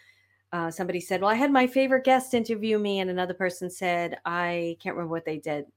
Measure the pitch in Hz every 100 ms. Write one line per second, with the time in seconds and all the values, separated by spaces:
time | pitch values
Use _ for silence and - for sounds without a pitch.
0 | _ _ _ _ - 175 165 165 180 180
1 | 175 185 196 226 277 269 254 269 269 262
2 | 262 262 254 240 226 220 220 214 208 196
3 | 185 180 180 180 185 180 180 - 185 175
4 | 170 - - 175 175 175 170 165 190 170
5 | 165 165 165 156 160 147 143